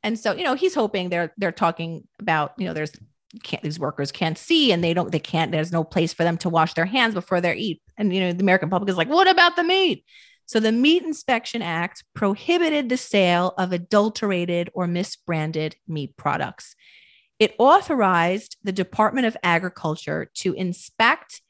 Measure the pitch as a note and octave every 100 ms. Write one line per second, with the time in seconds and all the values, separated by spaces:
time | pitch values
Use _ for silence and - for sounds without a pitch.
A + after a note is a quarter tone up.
0 | - A3+ A3 F#3 F4 C4 F#4 E4 G#3+ G#3
1 | F3+ F3 E3 - G3 E3 F3+ E3 E3 E3
2 | - _ G#3 D#3+ D3 - F3+ D#3+ D3+ -
3 | - _ _ - - - D#3+ D#3 D3 D3+
4 | C#3 - E3 E3 - E4 C#4 F3 E3+ E3+
5 | F3 D#3 - D#3+ D#3+ D#3+ D#3 E3+ D#3+ -
6 | E3 - E3+ E3+ F#3 E3 D#3 - E3+ B3+
7 | A#3 G#3 F3 F3+ F3 D3 G#3+ D#3+ _ -
8 | G#3+ F#3 F#3 F3 F#3+ F#3 F3+ F#3 G3 F#3
9 | - D#4 F#4+ F4+ F4 F4 E4+ F#4+ F#4 A3
10 | _ - - _ - A3+ A3 A3+ C4+ E4+
11 | E4 D4+ - A#3+ A#3+ A#3+ F3 E3 F3 -
12 | - - G3+ G#3 - F4 E4+ D4+ C4 B3+
13 | - G#3 F3+ F3 F3+ - F#3 F3+ F3 G#3+
14 | G#3+ G#3+ G#3 F#3 F3 F3 F3 - F3 F3
15 | F#3 - - E3 D#3 D#3 D#3 - - D#3
16 | C#3 _ D3 D#3 - - - - _ -
17 | _ _ _ _ G#3 - B3+ F4+ - C#4+
18 | G3 F3 E3+ F#3+ - - G#3 F#3+ F#3 -
19 | G#3+ C4 A#3+ A3 - E3+ F3+ - D#3+ D#3
20 | - D#3 C#3+ - F#3 - F#3 F3+ - _
21 | A3+ D#4 - - _